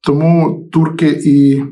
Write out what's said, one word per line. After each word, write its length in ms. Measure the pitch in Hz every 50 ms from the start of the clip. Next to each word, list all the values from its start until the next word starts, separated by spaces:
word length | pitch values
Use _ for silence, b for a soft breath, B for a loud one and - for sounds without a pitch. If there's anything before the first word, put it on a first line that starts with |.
| -
Тому 640 | - 143 147 160 165 170 170 160 - - - - -
турки 480 | - 165 160 160 160 - 165 151 143 - -
і 400 | 151 143 143 139 139 139 139 139 -